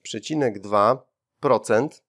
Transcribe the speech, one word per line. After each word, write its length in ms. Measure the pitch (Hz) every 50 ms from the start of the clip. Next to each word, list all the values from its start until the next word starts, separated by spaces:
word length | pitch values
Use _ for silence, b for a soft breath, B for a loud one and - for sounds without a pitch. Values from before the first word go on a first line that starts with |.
przecinek 580 | _ - - 110 - - 156 151 139 120 101 101
dwa 520 | 98 101 104 104 101 113 131 135 - _ _ _ _ _ _ _
procent 640 | - 139 123 107 - - 110 110 135 160 - _ _